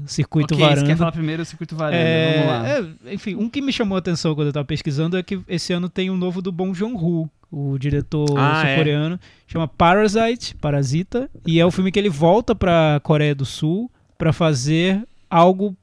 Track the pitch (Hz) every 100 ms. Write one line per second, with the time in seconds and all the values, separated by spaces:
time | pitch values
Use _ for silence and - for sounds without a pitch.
0 | 143 - 147 156 151 156 156 143 143 160
1 | 165 165 156 160 165 - 165 156 156 170
2 | 160 160 160 156 139 123 117 - 170 -
3 | 120 196 220 175 233 285 277 262 214 190
4 | 180 165 165 147 147 143 135 151 170 139
5 | 160 185 175 190 - 170 - 175 180 -
6 | 185 185 180 180 190 170 185 175 220 240
7 | 165 170 160 _ _ 156 139 139 143 143
8 | 139 151 147 139 139 156 151 135 151 147
9 | 156 180 - _ _ 165 160 - 170 196
10 | 214 214 226 240 - - 151 143 135 151
11 | 196 240 269 - - 165 175 190 190 202
12 | 202 143 165 208 247 208 185 170 156 147
13 | - 151 151 143 131 - 151 185 247 _
14 | _ _ 160 151 165 139 135 160 180 190
15 | 233 - _ 170 175 185 202 185